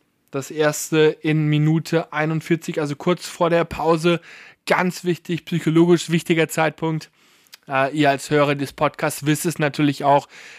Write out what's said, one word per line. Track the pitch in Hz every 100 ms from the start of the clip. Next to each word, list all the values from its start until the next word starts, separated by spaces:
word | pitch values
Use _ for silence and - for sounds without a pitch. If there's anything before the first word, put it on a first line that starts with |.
| _ _ _
Das | 139 -
erste | 156 151 147 - 160 151 151
in | 160 156 151
Minute | 151 151 160 - 165 -
einundvierzig, | 147 156 160 - 165 - 160
also | 147 143
kurz | 180 175 -
vor | - 170
der | 170
Pause. | 160 - 156 165 175 165 - - - _ -
Ganz | 175 180 -
wichtig, | 180 165 - 165
psychologisch | - 170 160 165 170 170 -
wichtiger | 165 - 165 156
Zeitpunkt. | - 160 - 160 156 - _ _ _ _ - -
Äh, | 135 135 151
ihr | 143
als | 139 -
Hörer | 151 143 143
des | 135
Podcasts | - 147 - 151 - 143
wisst | 151 175
es | -
natürlich | 147 147 147 139
auch, | 143 143 - - -